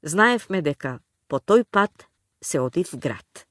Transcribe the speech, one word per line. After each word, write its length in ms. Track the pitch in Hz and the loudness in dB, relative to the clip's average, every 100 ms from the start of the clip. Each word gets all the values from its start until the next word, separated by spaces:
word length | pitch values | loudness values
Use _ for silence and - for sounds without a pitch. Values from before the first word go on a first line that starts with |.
Знаевме 600 | 151 170 226 240 - 190 | -4 2 4 2 -2 -4
дека 360 | 151 143 135 123 _ _ _ | -2 -4 -8 -10 _ _ _
по 100 | 135 | -8
тој 260 | - 214 233 | 2 2 4
пат 360 | 202 208 _ - _ _ _ | 0 0 _ -20 _ _ _
се 180 | - 147 | -6 -4
оди 240 | 127 170 | -2 -2
в 120 | 180 131 | -6 -6
град. 480 | 127 - _ - - | -8 -8 _ -20 -20